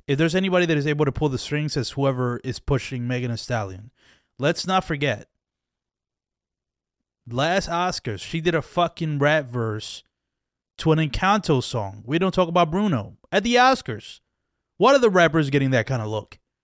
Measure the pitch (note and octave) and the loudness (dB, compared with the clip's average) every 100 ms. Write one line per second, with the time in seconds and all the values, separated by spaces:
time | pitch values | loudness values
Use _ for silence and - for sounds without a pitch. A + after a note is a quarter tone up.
0 | - C#3 E3 F3+ F#3+ F3+ F3 D#3 D3 D3 | -4 0 2 2 2 2 2 2 0 0
1 | C#3+ - D3+ B2+ - D3 D3+ C#3+ A#2+ - | 0 0 -2 -2 -4 -4 -2 -4 -4 -2
2 | C#3 B2+ B2+ A#2+ C3 A#2+ - C3+ - B2+ | -2 0 -2 -4 -6 -8 -2 -2 -2 -6
3 | A#2+ B2+ B2 A#2 - B2 G2 F#2+ G#2+ _ | -4 -4 -4 -6 -4 -4 -4 -10 -18 _
4 | _ _ _ _ C#3 E3 F3 F#3+ - D3+ | _ _ _ _ -2 -2 -2 -2 -2 -2
5 | C#3+ G#2+ - _ _ _ _ _ _ _ | -2 -2 -8 _ _ _ _ _ _ _
6 | _ _ _ _ _ _ _ _ _ _ | _ _ _ _ _ _ _ _ _ _
7 | _ _ - A#2+ D3+ F#3+ - E3+ F3+ F3+ | _ _ -8 -2 0 0 -2 -2 -2 -4
8 | - G2+ - E3 E3+ E3 - - E3+ - | -8 -10 -8 -4 0 -2 -2 -2 -2 -2
9 | D#3+ D3 C#3+ D#3 C3 B2 A2+ G#2+ - - | -4 0 2 2 0 -4 -4 -4 -10 -16
10 | - _ _ _ _ _ _ - D#3+ D#3 | -18 _ _ _ _ _ _ -4 2 2
11 | D#3 - F#3+ G#3 - C#3 - B2 G2 G#2 | 2 0 2 2 2 0 0 -6 -6 -10
12 | A2+ D#3+ F#3+ F3+ E3+ F3 E3+ F3 G#3 C3+ | -4 0 0 2 2 4 2 2 0 0
13 | G2+ - _ F#3+ G#3+ A#3+ B3+ C4 - G#2+ | -4 -14 _ -2 2 4 4 4 -2 -10
14 | - - _ _ _ _ _ _ G#3+ C#4 | -12 -20 _ _ _ _ _ _ 4 6
15 | A#3+ F#3 E3+ D#3+ C#3+ C#3+ C3+ C3 G#2+ C3 | 6 6 4 4 2 2 2 2 0 -4
16 | G#2+ G#2+ - - _ _ | -4 -6 -8 -20 _ _